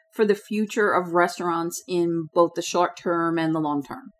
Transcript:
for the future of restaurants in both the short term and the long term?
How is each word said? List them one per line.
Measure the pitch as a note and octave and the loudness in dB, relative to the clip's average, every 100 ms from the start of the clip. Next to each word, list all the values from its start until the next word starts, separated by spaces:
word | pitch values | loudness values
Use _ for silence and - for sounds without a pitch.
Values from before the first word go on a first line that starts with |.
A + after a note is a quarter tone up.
| _ | _
for | - | 0
the | G#3+ | 2
future | G3+ - G#3+ G#3 A#3 G#3 | 2 0 -2 -2 2 2
of | E3 F3+ | 2 2
restaurants | F3 F3 - F3 E3 E3+ - - | 2 2 0 -4 -2 -4 -8 -4
in | F3+ E3+ E3+ D#3 | -2 0 -2 -2
both | - E3+ E3+ | 2 2 2
the | |
short | E3+ F3 F3 - | -4 0 -2 -2
term | F#3+ E3+ E3 E3 | -4 -2 0 -2
and | D#3+ | 0
the | D#3+ | -2
long | D3+ C#3+ | -2 -2
term? | C#3 B2 - _ | -4 -12 -16 _